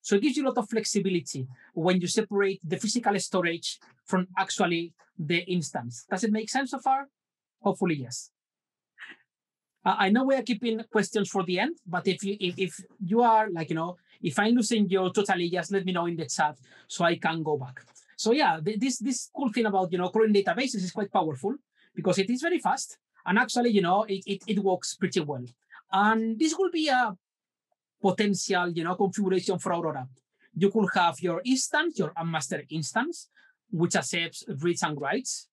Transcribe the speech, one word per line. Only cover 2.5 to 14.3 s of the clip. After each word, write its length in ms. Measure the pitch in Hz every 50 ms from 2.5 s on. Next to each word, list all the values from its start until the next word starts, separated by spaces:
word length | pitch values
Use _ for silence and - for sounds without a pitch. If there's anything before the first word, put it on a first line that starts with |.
| 190 - -
the 140 | 151 185
physical 400 | 180 - 208 - 240 226 208 202 185
storage 580 | 185 - - 185 170 170 165 170 - - - _ - - _ _ _
from 220 | - 190 185 185 185 -
actually 560 | 196 190 - - - 196 175 175 165 170 170 _ _ _ _ _ -
the 200 | 160 143 170 170 175
instance. 640 | 180 180 180 147 - - 147 120 120 120 - - _
Does 140 | 202 185 233
it 80 | 214
make 180 | 208 220 226 -
sense 220 | - 262 277 254
so 80 | - 269
far? 280 | - 269 262 269 277 277 _ _ _ _ _ _ _ _ _ _
Hopefully, 340 | - 202 185 - 196 175 156
yes. 360 | 143 127 117 127 - - - _ _ _ _ _ _ _ _ _ _ _ _ _ _ - - - _ _ _ _ _ _ _ _ _ _ _ _ _ _
Uh, 120 | 185 190
I 120 | - 202 190
know 140 | 208 240 269
we 120 | 269 269
are 80 | 262 220
keeping 380 | 247 247 - 240 233 220 220 233 _
questions 380 | - 220 202 - - 214 202 -
for 140 | - - 190
the 160 | 165 180 180
end, 160 | 220 294 339 - _
but 220 | 180 170 175 -
if 160 | 196 180 - -
you, 140 | 196 202 208
if, 180 | 196 175 175
if 220 | 156 190 175 - - 190 _ _ _ 190
you 180 | 165 214 233
are 280 | 240 226 220 220 220 220
like, 180 | 175 165 165 -
you 60 | 156
know, 220 | 160 165 175 180 _ _ _ _ _
if 160 | - 175